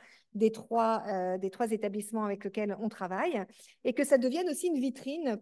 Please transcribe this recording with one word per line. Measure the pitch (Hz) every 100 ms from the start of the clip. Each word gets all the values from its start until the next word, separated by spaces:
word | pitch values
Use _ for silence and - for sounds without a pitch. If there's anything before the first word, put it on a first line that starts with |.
| - - _
des | 208 220
trois, | 220 - 233 226 220 208
euh, | 190 185 185
des | 190
trois | - 233
établissements | 220 208 208 202 226
avec | 208 202
lesquels | 202 208 208 190
on | 220
travaille | - 185 190 330 254 190 - - _
et | 254
que | -
ça | 277 269
devienne | 247 302 359
aussi | 294 359
une | 294
vitrine | 262 240 269 311 294 208